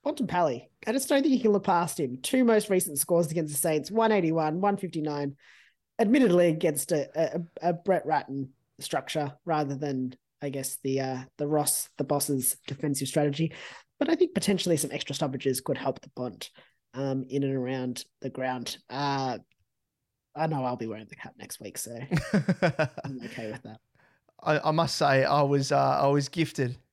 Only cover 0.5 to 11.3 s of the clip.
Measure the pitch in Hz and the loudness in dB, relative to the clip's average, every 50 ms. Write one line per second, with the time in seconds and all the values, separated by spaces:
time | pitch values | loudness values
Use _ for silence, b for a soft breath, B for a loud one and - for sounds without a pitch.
0.5 | 127 117 - _ _ _ - 220 233 269 - - 302 277 277 320 262 220 - 220 | 0 -4 -8 _ _ _ -6 -2 -2 -2 0 2 2 2 4 4 2 4 4 4
1.5 | 202 196 - - 180 170 160 156 - - 151 123 123 131 - - - 262 254 226 | 4 4 2 2 2 2 2 0 -2 -4 -4 -4 -4 -6 -4 0 2 4 6 6
2.5 | 220 214 202 - 190 185 - 170 147 139 - - 175 170 175 147 156 175 160 151 | 6 4 4 4 2 2 2 0 -4 -6 0 2 4 2 4 2 0 -2 -2 -2
3.5 | 147 139 - 170 156 151 139 - 202 226 226 220 214 202 170 160 160 165 156 156 | -4 -2 0 2 0 0 -2 0 0 2 4 4 4 4 4 2 2 2 0 0
4.5 | 156 180 196 208 202 196 - 170 165 160 151 151 147 143 143 143 139 b b b | 0 0 0 0 0 0 -4 -6 -4 -4 -4 -2 -2 -2 -4 -4 -6 b b b
5.5 | b b b b b b _ _ _ - 226 202 247 294 262 208 175 175 175 170 | b b b b b b _ _ _ 0 2 4 4 4 6 6 6 6 6 4
6.5 | 156 156 190 165 147 143 - - 175 151 139 - - 156 165 139 - 165 170 - | 2 2 2 0 0 0 -2 -2 -2 -2 -2 -2 -2 -2 -2 0 -2 -6 -8 -8
7.5 | _ - 160 175 175 165 _ 196 185 160 - 147 156 151 - - 135 139 135 139 | _ -2 -2 -2 -2 0 _ 0 0 0 2 0 -2 -2 -2 -4 -6 -8 -8 -8
8.5 | _ _ _ _ _ - - - - 139 - - - 160 147 143 143 _ _ 170 | _ _ _ _ _ -14 -8 -4 -4 -4 -4 -4 -4 -4 -4 -4 -8 _ _ -2
9.5 | 160 151 151 139 139 135 147 143 139 131 131 127 127 _ _ _ _ _ - 143 | 0 0 0 -2 -4 -4 -4 -4 -2 -2 -4 -6 -8 _ _ _ _ _ -8 -6
10.5 | 139 139 135 - - - - 135 135 135 135 131 131 127 127 - | -6 -6 -6 -8 -10 -6 -4 -2 -2 0 -2 -2 -6 -6 -10 -14